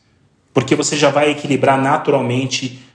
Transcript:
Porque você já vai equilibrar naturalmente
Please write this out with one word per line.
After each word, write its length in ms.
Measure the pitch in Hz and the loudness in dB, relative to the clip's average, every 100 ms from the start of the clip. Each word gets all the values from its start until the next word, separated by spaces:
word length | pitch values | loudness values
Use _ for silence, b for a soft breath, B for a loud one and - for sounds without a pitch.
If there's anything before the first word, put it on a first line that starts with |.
| _ _ _ _ _ | _ _ _ _ _
Porque 220 | 135 120 147 | -2 2 0
você 200 | 143 147 | 0 2
já 140 | 143 | 2
vai 220 | 147 151 | 2 0
equilibrar 480 | 143 143 127 135 135 | -2 -2 0 2 2
naturalmente 1000 | 135 151 151 135 120 123 131 - 127 - B | 2 0 0 0 0 -2 -4 -6 -8 -12 B